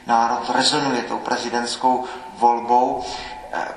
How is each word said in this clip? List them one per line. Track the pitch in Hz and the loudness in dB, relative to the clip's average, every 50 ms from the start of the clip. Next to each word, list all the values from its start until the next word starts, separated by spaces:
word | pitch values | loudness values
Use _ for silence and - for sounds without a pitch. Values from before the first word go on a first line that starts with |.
| - | -2
národ | - 117 113 117 117 120 - - - | 2 4 4 4 4 0 -2 -2 0
rezonuje | 120 135 131 - 151 151 143 135 127 120 | 0 2 2 2 2 2 0 0 0 -2
tou | 117 117 113 107 | -2 -2 -4 -4
prezidentskou | - - 123 - 120 120 117 120 120 120 - - - 127 127 - - - - - - - - - | -2 -2 -2 -2 -2 -2 -2 -2 -2 -2 -4 0 2 2 2 2 -2 -6 -10 -12 -14 -12 -4 2
volbou. | 117 120 120 117 113 117 120 123 127 127 - - - - - - - - - - - - | 4 4 4 4 2 2 4 4 4 2 0 -4 -6 -8 -8 -10 -10 -10 -12 -14 -12 -8
Eh, | - - - - - | -6 -6 -6 -6 -8